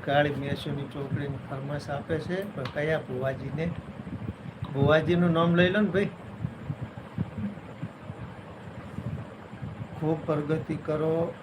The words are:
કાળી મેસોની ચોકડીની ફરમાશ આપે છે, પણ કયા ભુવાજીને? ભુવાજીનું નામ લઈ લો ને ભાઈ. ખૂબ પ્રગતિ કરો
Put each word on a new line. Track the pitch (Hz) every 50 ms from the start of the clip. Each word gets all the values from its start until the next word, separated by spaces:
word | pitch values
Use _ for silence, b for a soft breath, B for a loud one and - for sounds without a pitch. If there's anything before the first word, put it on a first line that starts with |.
| -
કાળી | 143 139 143 147 147 143
મેસોની | 135 139 143 139 - - 151 143 143
ચોકડીની | 139 - - 143 139 139 - 143 143 139 135 131 - -
ફરમાશ | 143 135 135 143 147 143 - -
આપે | 143 139 110 - 165 151
છે, | - - 175 190 202 208 -
પણ | - 127
કયા | 123 - 147 147 156 160 151
ભુવાજીને? | - - 127 127 131 135 131 127 - 135 135 151 165 175 170 - - - - - - - - - - - - - - - - - - - 139
ભુવાજીનું | 135 139 143 151 160 156 165 175 175 175 175
નામ | 165 165 170 170 170
લઈ | 175 180 180
લો | 190 214
ને | 214 185
ભાઈ. | 165 190 202 - - - - - - - - - - - - - - - - - - - - - - - - - - - 208 202 - - - - - - - - - - - - - - - - - - - - - - - - - - - - - - - - - - - - - - - - - - - - - - - - - -
ખૂબ | 156 156 160 156 -
પ્રગતિ | - 151 147 147 143 160 139 - - 156
કરો | - - 160 151 151 156 156 160 165 170 170 170 -